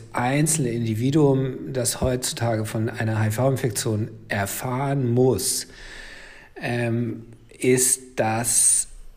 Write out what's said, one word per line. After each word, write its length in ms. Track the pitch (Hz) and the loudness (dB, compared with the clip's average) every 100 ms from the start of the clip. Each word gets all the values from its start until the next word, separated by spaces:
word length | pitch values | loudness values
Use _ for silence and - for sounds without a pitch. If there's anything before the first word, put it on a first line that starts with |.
| - | -6
einzelne 560 | 127 123 147 156 156 120 | -2 0 2 2 2 0
Individuum, 1040 | 117 113 110 131 156 143 135 131 - - | -2 -2 0 2 4 6 4 0 -4 -6
das 260 | 127 117 - | -4 -2 0
heutzutage 640 | 127 127 - - 117 110 | 0 0 -4 -2 -2 -2
von 240 | 107 113 113 | -2 -2 -2
einer 300 | - 113 110 | -2 -2 0
H-I-V-Infektion 920 | 107 107 131 127 123 - 117 107 117 - - | 0 2 0 0 -2 -2 -2 -2 -4 -8 -6
erfahren 840 | 107 98 - 127 127 139 139 120 | -4 -4 -4 -4 -2 -2 0 2
muss, 540 | 120 127 117 - - - - - - - - - - - - | 4 4 4 0 -4 -6 -14 -18 -16 -16 -18 -18 -20 -20 -8
ähm, 680 | 131 120 117 117 117 - - - - | -4 -2 0 -2 -2 -6 -12 -20 -20
ist 500 | - 127 127 - - - - | 0 4 4 4 0 -2 -2
das 720 | 110 113 - - - - - - - | 0 0 0 4 6 4 2 -8 -16